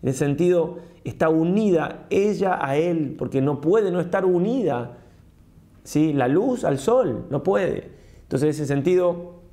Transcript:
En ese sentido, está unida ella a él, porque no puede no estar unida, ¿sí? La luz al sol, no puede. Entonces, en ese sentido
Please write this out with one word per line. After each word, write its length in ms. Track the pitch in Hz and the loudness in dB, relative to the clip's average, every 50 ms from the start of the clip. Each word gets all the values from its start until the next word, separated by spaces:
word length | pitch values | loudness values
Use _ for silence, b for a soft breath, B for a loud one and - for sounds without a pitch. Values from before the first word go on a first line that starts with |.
| - | -2
En 60 | 127 | -4
ese 100 | 135 - | -2 0
sentido, 600 | 151 143 143 131 170 175 180 175 165 156 B B B B B B B | 0 -2 0 2 2 2 4 2 2 -2 B B B B B B B
está 240 | - - - 175 160 | -12 -4 -2 0 2
unida 760 | 160 160 160 170 180 208 220 208 180 160 147 - - - - - | 2 2 2 2 2 2 2 2 2 2 0 -2 -8 -10 -8 -2
ella 500 | - 190 196 208 208 170 190 190 180 - | 0 2 2 2 0 0 0 -2 0 -2
a 140 | - 139 139 | -2 -2 0
él, 400 | 147 160 180 175 165 151 131 113 - | 0 0 0 0 -2 -2 -4 -4 -6
porque 240 | - 123 - 135 | -8 -4 -2 0
no 200 | 135 143 147 131 | 0 0 -2 -2
puede 300 | 135 156 185 226 214 190 | 0 2 2 2 2 2
no 100 | 175 180 | 0 -2
estar 240 | 165 175 175 196 190 | -2 -2 -2 0 2
unida, 720 | 190 180 175 175 208 247 277 226 160 135 120 117 117 123 B B B B B B - _ _ - - - - - - - - - | 2 2 2 2 0 0 0 0 0 -2 -2 -4 -8 -12 B B B B B B -20 _ _ -20 -20 -20 -20 -20 -20 -20 -20 -20
¿sí? 280 | - - 147 156 160 | -4 0 2 2 2
La 160 | 143 139 127 127 | 2 2 2 2
luz 380 | 139 170 220 277 247 240 - | 2 2 2 2 0 0 0
al 120 | 151 143 131 | -2 -2 0
sol, 480 | - - 226 254 247 175 117 92 - - | 0 2 2 2 2 0 -2 -6 -6 -6
no 120 | 139 143 | -6 -4
puede. 500 | - 175 196 208 190 170 - - - - B B B B B B B | 0 0 0 0 0 -2 -4 -6 -8 -12 B B B B B B B
Entonces, 200 | B - 139 139 | B -2 0 0
en 60 | 151 | 0
ese 160 | 147 147 151 | 0 -2 -4
sentido 680 | 131 143 139 135 160 185 180 180 175 170 175 - - - - - - | -2 -2 0 2 2 2 2 2 2 -2 -2 -8 -14 -18 -20 -20 -20